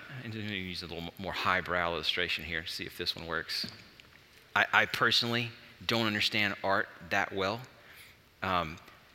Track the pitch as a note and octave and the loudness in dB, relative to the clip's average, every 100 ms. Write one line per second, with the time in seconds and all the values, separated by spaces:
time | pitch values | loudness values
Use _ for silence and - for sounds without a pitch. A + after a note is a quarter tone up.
0 | - C3+ A#2+ A2 G#2 G2+ F#2 F2 F2 E2 | -10 -10 -8 -8 -6 -6 -6 -8 -8 -8
1 | E2+ - F#2 D#2 G#2 F#2 E2+ F2 E2+ E2 | -8 -8 -6 -2 2 2 2 0 2 0
2 | D#2 - F2 - D#2+ E2 E2 - F2+ - | -2 0 0 -2 -4 -6 -6 -8 -8 -6
3 | E2+ - E2 D#2+ D#2+ - - - - - | -6 -4 -4 -4 -2 -4 -6 -10 -20 -20
4 | - - - - - G2+ G#2 G2+ G#2+ - | -20 -20 -20 -20 -2 2 6 6 4 4
5 | A#2+ A2+ A#2+ A#2 A#2 A2+ - - F2+ A#2 | 4 4 4 0 -2 -8 -20 -8 0 2
6 | A2+ G#2 G2+ A2 G#2 F#2 G2 G2 - - | 2 2 2 2 2 0 2 2 0 -6
7 | - G2+ G2+ G2+ F#2+ A2+ B2+ - - - | 0 0 2 2 0 0 -8 -20 -20 -20
8 | - - - _ F#2 F2+ D#2+ D#2+ - - | -20 -20 -20 _ 0 2 0 -6 -16 -20
9 | - | -20